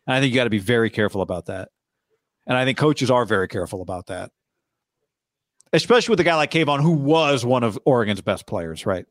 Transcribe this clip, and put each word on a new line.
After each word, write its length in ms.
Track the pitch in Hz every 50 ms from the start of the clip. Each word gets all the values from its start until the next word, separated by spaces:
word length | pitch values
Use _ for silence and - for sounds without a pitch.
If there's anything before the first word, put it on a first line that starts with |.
| -
And 80 | 131 127
I 40 | 131
think 140 | 139 131 120
you 60 | 131
gotta 100 | 123 113
be 100 | 110 101
very 300 | 92 110 123 117 113 104
careful 320 | - 113 104 98 - 98
about 240 | 92 87 92 87 -
that. 240 | - 98 92 98 - _ _ _ _ _ _ _ _ _ _ _ _ _ _ -
And 120 | - 127
I 80 | 127 131
think 120 | 131 127
coaches 320 | - 147 151 147 - 135 117
are 140 | 127 123 117
very 220 | 101 110 95 95
careful 340 | - - 98 87 - 104 92
about 260 | 87 85 92 87 -
that. 240 | - 92 90 95 - _ _ _ _ _ _ _ _ _ _ _ _ _ _ _ _ _ _ _ _ _ _ _ _ _ _ _ - -
Especially 400 | 160 - - 233 247 - 233 220
with 60 | 175
a 20 | 156
guy 120 | 170 165
like 160 | 156 147 -
Kayvon, 300 | - 160 156 143 143 139
who 100 | 143 170
was 540 | 165 143 135 143 160 165 156 143 143 127 113
one 180 | 120 127 123 120
of 140 | 110 98 - -
Oregon's 380 | 156 131 120 107 104 101 -
best 260 | - 107 95 - -
players, 380 | - 113 92 85 82 80 - -
right? 200 | 107 95 90 - -